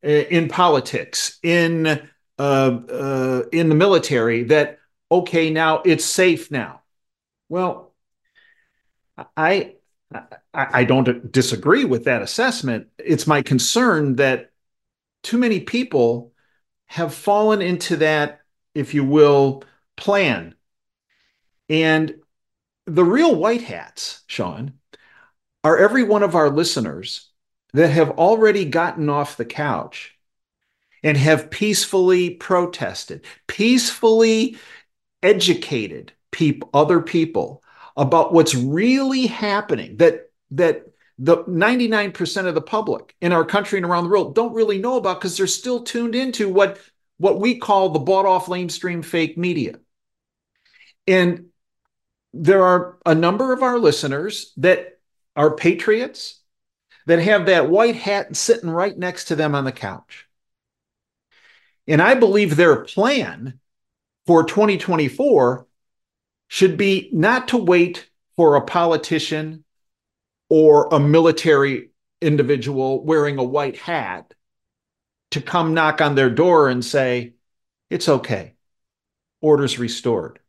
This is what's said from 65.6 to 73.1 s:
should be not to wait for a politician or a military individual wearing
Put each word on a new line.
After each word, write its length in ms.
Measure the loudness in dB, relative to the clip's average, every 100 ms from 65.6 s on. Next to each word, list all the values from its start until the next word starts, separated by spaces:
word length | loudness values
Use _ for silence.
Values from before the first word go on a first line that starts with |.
| _ _ _ _ _ _ _ _ _
should 280 | 0 0 2
be 320 | 0 0 -2
not 360 | -2 0 0 -2
to 80 | -2
wait 520 | 2 2 2 -2 -18 _ _ 2
for 200 | 4 4
a 60 |
politician 1040 | 0 -2 0 -2 -2 -6 -4 -8 -8 -14 _ _ _ _ _ _ _ _ _
or 380 | 6 8 8 6
a 60 | 2
military 880 | 4 4 4 2 2 2 2 -4 -12 _ _ _
individual 800 | -2 0 0 0 -2 -4 -4 -4
wearing 340 | 0